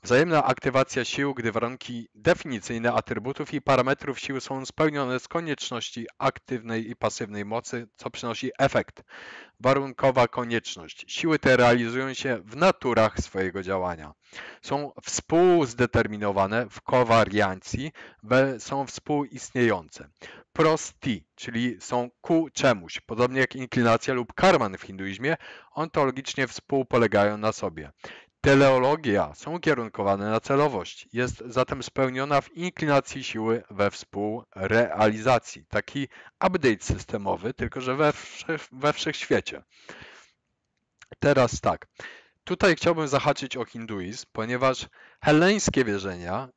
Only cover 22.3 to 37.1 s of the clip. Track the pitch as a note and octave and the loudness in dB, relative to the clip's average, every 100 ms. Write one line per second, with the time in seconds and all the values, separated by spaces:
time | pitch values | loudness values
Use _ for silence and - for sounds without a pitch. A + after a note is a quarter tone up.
22.3 | E3 D#3+ - C#3 A2 E2 - _ A2 B2 | 2 2 0 2 2 -2 -14 _ 0 0
23.3 | C3 C3 C3+ B2+ - A#2 A2+ - C3 A#2+ | 2 0 -2 -4 0 4 2 2 -4 -4
24.3 | - F#3+ E3 A2 F#2 - G2 F#2+ F#2+ B2+ | 2 4 6 2 -4 -14 -8 -8 -4 -4
25.3 | D#3+ - - - - D#3+ - C3+ B2+ C3+ | -4 -6 -20 -16 -8 -4 0 0 0 -8
26.3 | - B2+ - _ C#3 B2+ B2+ A#2 G2+ G#2 | -4 -4 -4 _ -2 2 2 4 4 2
27.3 | G#2 G#2+ G#2+ F#2+ D#2+ D2+ _ - - - | 2 -4 -4 -8 -8 -16 _ -20 -20 -20
28.3 | _ - C#3 C#3 C3 B2+ D#3 D3 G2+ D#2 | _ 4 6 8 6 4 2 2 0 0
29.3 | E2 - E3+ E3 C#3 A2+ - G2 G2 G#2 | -6 -10 -4 0 0 -2 -2 0 0 0
30.3 | A2 - C#3 D3 A#2 F2 - - A#2 B2 | -2 0 2 2 0 -8 -14 -10 -4 -4
31.3 | A#2 A#2 A#2 B2+ C#3 A#2 - C3+ B2+ C#3 | -4 -6 -2 -2 -2 -8 -2 -2 0 0
32.3 | C#3+ - - F3+ - D#3 C#3+ - - B2+ | 0 0 -8 -8 -4 2 2 2 -10 -8
33.3 | A2+ A2 A#2 - G2 G2+ - - G2+ G#2 | -4 0 0 -2 -2 -2 -2 -12 -4 -4
34.3 | A2+ A#2+ - G2 A2+ A#2 E2 G#2+ G#2+ A2+ | -4 -12 -8 0 2 2 2 2 2 2
35.3 | A#2+ - - D#2 G#2 - C#3+ C3+ - - | 0 0 -18 -8 -6 -6 -8 -8 -12 -20
36.3 | _ F#3+ F#3 C#3 G#2+ - - - | _ -2 2 2 2 0 -4 -4